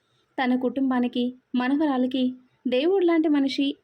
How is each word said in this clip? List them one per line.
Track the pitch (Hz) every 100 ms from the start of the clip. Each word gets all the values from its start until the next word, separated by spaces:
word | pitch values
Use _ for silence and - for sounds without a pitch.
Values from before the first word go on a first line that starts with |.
| _ _ _ -
తన | 254 254
కుటుంబానికి, | 254 247 269 254 247 247 247 247 _ 247
మనవరాలికి | 247 285 311 262 254 262 254 254 _ _ 254
దేవుడు | 247 311 392 349
లాంటి | 339 320
మనిషి | 294 277 269 277 285